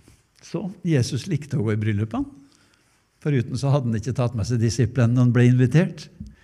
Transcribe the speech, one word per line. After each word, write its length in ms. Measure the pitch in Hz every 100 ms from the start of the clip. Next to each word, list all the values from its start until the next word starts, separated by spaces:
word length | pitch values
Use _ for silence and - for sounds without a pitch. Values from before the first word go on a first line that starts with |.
| _ _ _ _
Så 260 | - 165 180 202 175
Jesus 380 | 147 117 127 -
likte 320 | 143 - -
å 60 | 107
gå 60 | 107
i 40 |
bryllupene. 480 | 107 101 110 - 277 - - _ _ _ _ _ _ _
Foruten 360 | 151 139 127 127
så 120 | 139
hadde 160 | 143 123
han 100 | 110
ikke 160 | 123 117
tatt 200 | 120 117
med 120 | 101
seg 140 | 123
disiplene 480 | 113 - 113 - 113 127
når 100 | 123
han 80 | 117
ble 120 | 123
invitert. 560 | 123 127 147 190 - - - - -